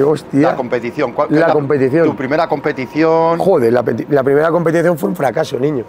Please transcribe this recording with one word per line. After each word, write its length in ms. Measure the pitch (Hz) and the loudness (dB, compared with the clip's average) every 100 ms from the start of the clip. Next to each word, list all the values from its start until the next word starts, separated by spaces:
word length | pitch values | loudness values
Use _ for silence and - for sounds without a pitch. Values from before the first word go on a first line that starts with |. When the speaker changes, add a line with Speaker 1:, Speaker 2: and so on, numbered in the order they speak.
| 139 | 0
Speaker 1:
Hostia. 340 | 147 - 139 147 | 0 -2 0 0
Speaker 2:
la 40 | - | 0
competición. 560 | 120 123 117 147 127 | -4 -4 -4 -4 -4
¿Cuál, 160 | 117 151 | -2 0
Speaker 1:
La 160 | 151 165 | 2 2
Speaker 2:
la, 60 | |
Speaker 1:
competición. 520 | 151 139 143 131 156 160 | 2 0 0 2 2 2
Speaker 2:
tu 80 | 104 | 0
primera 320 | 131 156 165 | -2 -2 -2
competición? 880 | 147 151 131 120 147 160 165 165 165 | -2 -4 -6 -6 0 2 2 2 0
Speaker 1:
Joder, 340 | 175 170 117 | 2 2 4
la 100 | 123 | 2
peti-, 220 | 120 120 - | 0 -2 0
la 140 | 139 | 0
primera 260 | 131 143 160 | 2 2 2
competición 460 | 170 170 156 160 160 | 0 0 0 0 0
fue 120 | 196 | -4
un 60 | 185 | -2
fracaso, 440 | 135 110 156 131 | -2 -2 -2 0
niño. 240 | 143 139 | 0 -2